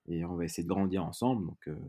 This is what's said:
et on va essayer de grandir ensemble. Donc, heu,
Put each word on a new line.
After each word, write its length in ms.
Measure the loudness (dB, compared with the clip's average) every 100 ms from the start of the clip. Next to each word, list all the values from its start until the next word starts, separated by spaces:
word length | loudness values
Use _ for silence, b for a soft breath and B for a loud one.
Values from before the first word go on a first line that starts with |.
| -4
et 180 | -2
on 100 | 0
va 100 | 0
essayer 180 | -2 -2
de 60 | 2
grandir 360 | 4 4 2
ensemble. 400 | -2 0 2 2
Donc, 220 | -2 -6 -10
heu, 100 | -8